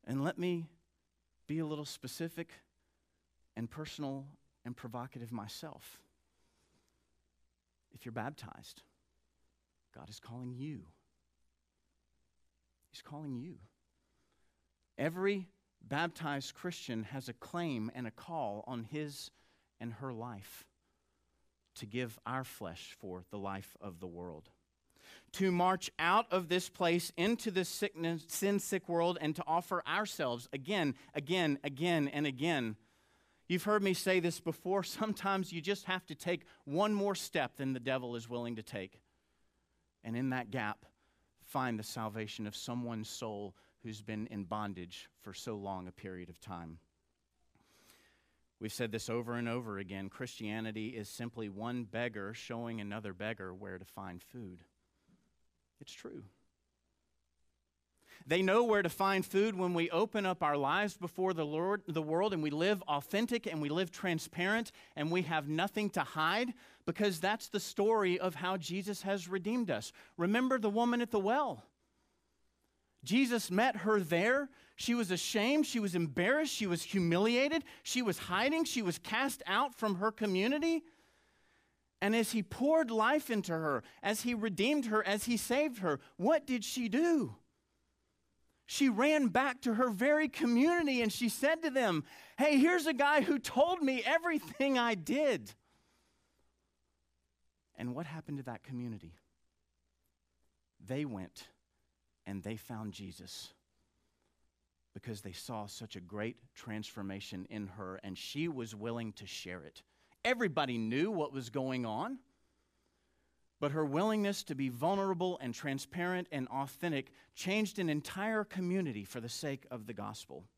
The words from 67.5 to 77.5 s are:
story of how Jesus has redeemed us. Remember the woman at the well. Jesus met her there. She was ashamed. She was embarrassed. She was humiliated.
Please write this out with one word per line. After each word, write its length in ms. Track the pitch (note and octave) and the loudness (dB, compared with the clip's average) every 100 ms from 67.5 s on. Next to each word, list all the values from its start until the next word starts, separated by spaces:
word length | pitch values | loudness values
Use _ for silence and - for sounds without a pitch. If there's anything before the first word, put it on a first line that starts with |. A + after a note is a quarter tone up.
| G3+ | -4
story 580 | - - G#3 A3+ F#3+ F3+ | -4 2 4 6 6 4
of 180 | F#3 D3 | 0 0
how 200 | F3+ F#3+ | -2 -2
Jesus 460 | D3 F#3 G3 G3 | -2 -4 -4 -4
has 260 | G3 G3 F3 | -2 -2 0
redeemed 420 | F#3+ F3 B3 G#3 | -2 0 0 0
us. 220 | A2+ - - - - | -2 -4 -14 -18 -2
Remember 420 | F3 A3 B3+ C4 | 2 4 4 2
the 120 | G#3+ | 2
woman 320 | G#3 A#3+ A#3+ | 2 2 2
at 80 | A#3+ | 2
the 100 | G#3+ | 2
well. 460 | G3 C4 C#4 B2 - _ _ _ _ _ _ _ _ _ _ _ _ _ | 2 2 2 -4 -12 _ _ _ _ _ _ _ _ _ _ _ _ _
Jesus 480 | B2+ A3+ C4 A#3+ - | 2 4 6 2 2
met 280 | F#3 B3+ A3 | 4 4 4
her 220 | F#3+ G#3+ | 4 4
there. 480 | E3 E3+ G#3 C4+ C#4 - - - | 6 4 6 4 2 -8 -20 -6
She 180 | - | 0
was 160 | A#3+ G3 | 2 2
ashamed. 560 | F3 - A3 A3 D4+ D4 | 0 2 2 4 6 4
She 140 | A#3 | 2
was 140 | G3+ | 2
embarrassed. 600 | F3 E3 C3 F#3 D4 D#4 | 2 2 2 4 4 2
She 120 | - G3+ | 0 0
was 160 | E3+ | 0
humiliated. 800 | - G3 E3+ E3+ A3 B3 C#4+ | 0 2 4 6 6 4 4